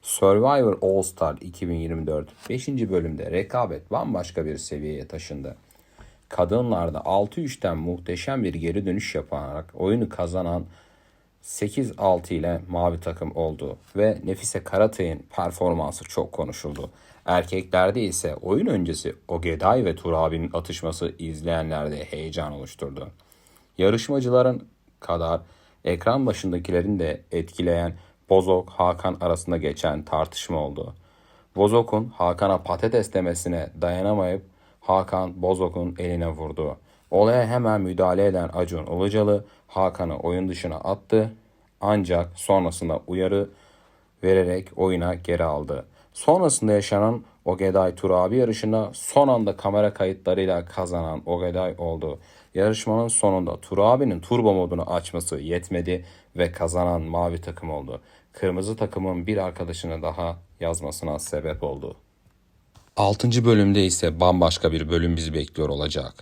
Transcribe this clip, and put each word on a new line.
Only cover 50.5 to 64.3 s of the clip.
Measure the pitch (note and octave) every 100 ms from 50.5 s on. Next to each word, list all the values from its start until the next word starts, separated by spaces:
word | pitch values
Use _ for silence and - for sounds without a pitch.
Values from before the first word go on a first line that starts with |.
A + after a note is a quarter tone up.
| F2 F2
kazanan | - F2+ F2 E2 D#2 E2
Ogeday | F2 F2+ F2+ F2+ -
oldu. | E2+ E2 D#2 C#2+ - - _
Yarışmanın | F#2 G#2 A2 - A2 A#2
sonunda | - G#2 F#2+ E2+ E2
Turabi'nin | - F#2+ G#2 C3 C3+ F2
turbo | E2+ A#2+ A2
modunu | F#2+ F2 F2 -
açması | F2 E2 E2+ E2 D2
yetmedi | D2+ F2 E2+ F2+ F2 F2+ F2 - _ F2+
ve | E2+
kazanan | F2 E2 F2 F2 F2
mavi | D#2+ E2+ F2 E2+
takım | E2+ D#2+ E2
oldu. | D2+ C2+ A#1+ _ _ _
Kırmızı | - F#2+ F2+ G2 A2+
takımın | G#2+ F#2+ F#2 F2+ F2+
bir | G#2
arkadaşını | F#2 E2+ F2 E2+ E2 E2
daha | E2 E2 E2+ E2+ _ _
yazmasına | E2 E2 C#2+ D2+ D#2 D2
sebep | - D2+ D#2 D#2
oldu. | D2 C2+ B1 - _ _ _ _ _ _ _ - _ -
Altıncı | G2+ G#2 A#2+ A#2+ A#2
bölümde | A2 G2+ G2+ F#2
ise | - E2+ D#2+
bambaşka | F2+